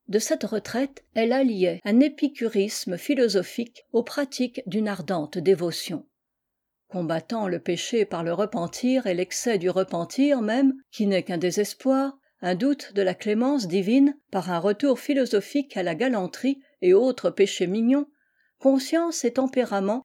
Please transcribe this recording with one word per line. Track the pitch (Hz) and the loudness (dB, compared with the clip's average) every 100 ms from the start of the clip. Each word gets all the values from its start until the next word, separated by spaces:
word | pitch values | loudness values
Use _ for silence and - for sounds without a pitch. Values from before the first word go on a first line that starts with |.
| - | -4
De | 208 | -2
cette | - 311 | 0 -4
retraite, | 208 214 - 233 277 - _ | -4 -6 -4 -4 -4 -6 _
elle | - 233 | -2 0
alliait | 262 269 202 180 180 | 2 2 2 0 0
un | 202 226 | 2 4
épicurisme | 302 302 285 - 226 214 202 - - 175 | 4 2 -4 -2 -2 0 -2 -2 -6 -6
philosophique | - 277 233 190 175 - 233 - _ | -2 0 2 2 -2 -6 -8 -10 _
aux | 233 | -4
pratiques | 233 - 285 - 254 254 202 | -2 -4 -6 -4 -4 -6 -6
d'une | 202 214 | -4 -4
ardente | 196 151 180 147 185 | -4 -4 -4 -4 -2
dévotion. | 170 180 175 - - 165 - _ _ _ _ _ _ _ _ | 2 2 2 -4 -8 -10 -12 _ _ _ _ _ _ _ _
Combattant | 185 165 165 - 233 196 | -6 -4 -4 -4 -4 -4
le | 170 | -4
péché | - 175 - 233 | -4 -6 -2 0
par | 196 170 | 0 -2
le | 165 | -4
repentir | 170 208 - 170 - 247 262 233 | -2 -2 -2 -6 -2 0 0 0
et | |
l'excès | 175 185 - 240 208 | -2 -2 -4 -2 0
du | 180 | 0
repentir | 180 190 170 170 - 285 269 | 0 0 -2 -4 2 2 2
même, | 214 233 277 262 _ | 0 2 2 2 _
qui | - 202 | -2 2
n'est | 190 | 2
qu'un | 170 175 | 0 -2
désespoir, | 180 190 208 - 262 269 277 269 _ _ | 0 0 -2 -2 0 0 0 -6 _ _
un | 180 | -4
doute | 185 262 285 - | 0 0 -2 -4
de | 202 | -2
la | 185 | 0
clémence | - 214 214 254 285 190 | 0 -2 0 2 0 0
divine | 185 185 262 285 277 _ | 0 4 6 4 2 _
par | 190 175 | -4 -2
un | 170 | 0
retour | 190 202 285 247 | 0 2 0 0
philosophique | - 277 247 202 - 285 277 202 | 0 0 2 0 0 -4 -4 -4
à | |
la | 180 | -4
galanterie | 156 254 226 180 - 262 277 _ - | -2 0 0 -4 -4 -2 -2 _ -2
et | 180 | 4
autres | 190 254 254 180 | 6 4 0 0
péchés | 165 196 - 175 | 2 2 2 -2
mignons, | 208 226 277 285 _ _ _ _ _ | 0 2 2 0 _ _ _ _ _
conscience | 269 269 262 320 339 330 | 2 2 2 0 0 -2
et | 240 | -4
tempérament | 240 262 262 220 202 196 240 | 0 -2 0 -2 0 -2 -4